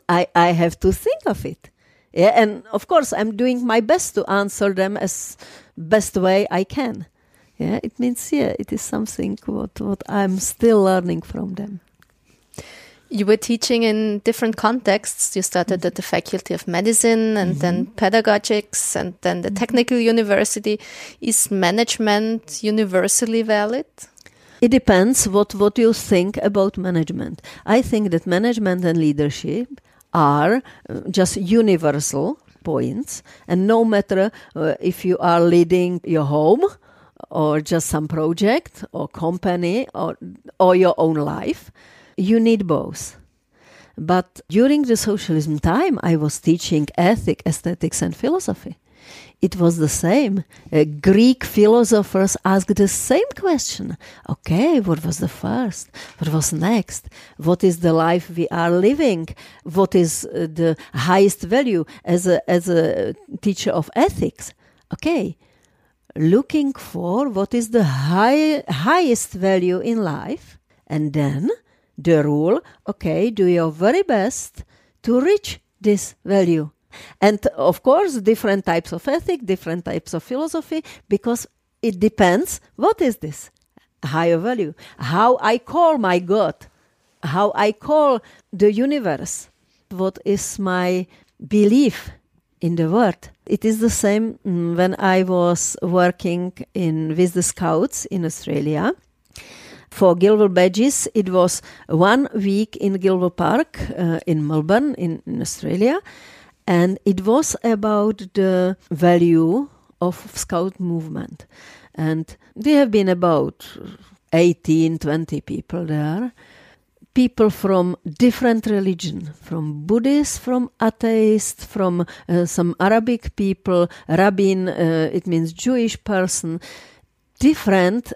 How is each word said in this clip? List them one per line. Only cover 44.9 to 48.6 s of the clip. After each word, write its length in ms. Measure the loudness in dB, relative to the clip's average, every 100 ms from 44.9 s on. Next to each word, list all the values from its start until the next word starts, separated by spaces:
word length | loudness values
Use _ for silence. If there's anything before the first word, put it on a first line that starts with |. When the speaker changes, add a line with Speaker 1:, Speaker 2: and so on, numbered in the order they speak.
| 0
Speaker 1:
socialism 640 | 0 -2 0 -2 0 -2
time, 400 | 0 2 0 0
I 140 | 0 0
was 240 | 0 -2
teaching 480 | 0 0 0 -2 -2 0
ethic, 460 | 2 2 -2 -4 -4
aesthetics, 560 | -4 -4 -4 -4 -4
and 140 | -6 -4
philosophy. 600 | -2 -2 -4 -8